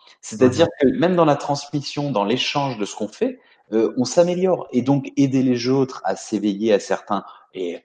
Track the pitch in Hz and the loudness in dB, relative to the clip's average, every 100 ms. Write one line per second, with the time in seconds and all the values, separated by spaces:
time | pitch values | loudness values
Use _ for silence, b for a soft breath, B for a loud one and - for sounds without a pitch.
0 | b b - 110 127 - 170 - 131 - | b b -16 2 2 4 2 4 2 4
1 | 165 180 160 143 - 143 - 147 143 - | 2 4 4 2 -2 -6 -4 -8 -6 -6
2 | 143 120 101 127 - 147 139 113 98 - | -2 0 0 0 -2 -2 -2 -2 -6 -6
3 | 107 - 254 254 b b _ 110 113 - | -10 -4 -6 -6 b b _ 0 0 0
4 | 123 - 175 180 185 170 - 123 123 143 | 0 2 2 2 0 -2 -2 -2 2 0
5 | - - 139 131 131 123 117 135 131 - | 0 0 2 2 2 0 0 0 0 -2
6 | - 95 - 104 104 98 110 101 - 92 | -6 -6 -4 -2 -2 -2 2 2 2 -6
7 | - 101 - B B 92 90 87 | -4 -6 -6 B B -10 -8 -8